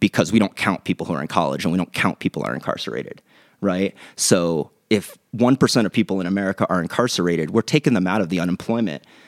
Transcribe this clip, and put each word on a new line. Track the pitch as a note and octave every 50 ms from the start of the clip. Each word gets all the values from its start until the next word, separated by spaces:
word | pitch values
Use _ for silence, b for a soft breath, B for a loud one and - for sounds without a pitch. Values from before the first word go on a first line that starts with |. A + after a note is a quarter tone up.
because | G#2+ G2 - - F2 D#2+ G#2+
we | A2
don't | G2+ - -
count | - - G#2+ F2 - -
people | - F2 - E2
who | F2+ E2
are | C2+
in | D#2 -
college | - F#2+ D#2+ C#2 C#2 C#2+ -
and | E2
we | F2
don't | F#2 F2 - -
count | - - F#2 - -
people | - - - C#2+ -
who | -
are | B1+
incarcerated, | - - - - - - - A1+ C2+ - - - - _ b b b b b b b
right? | G2+ F#2+ F2+ F#2 G2 - _ B B B B
So | - - - G2+ F2+ E2+ E2+ E2 D2+ C#2 - _ _ _ -
if | A2 G2+ - - - _ _ -
one | - G#2 A#2+ B2 C3+
percent | - C3+ A#2 - C3 G#2+
of | F2+ -
people | A#2 G2 - F#2+ F#2+
in | F2
America | F2+ G2 G2 G2 F#2+ G2 - G#2+ -
are | F#2 F2+
incarcerated, | E2 - - - B2 B2 - - F2 F2 E2+ D#2+ D#2 D#2+
we're | F#2+ A2+
taking | - - D3+ D3+ - D3 A#2+
them | F#2 F2+
out | F2+ G2 A2
of | F#2
the | D#2+ F#2 E2+
unemployment | F2 F2 F#2 - - - A2+ A#2 A2+ E2 C#2+ - b b b b b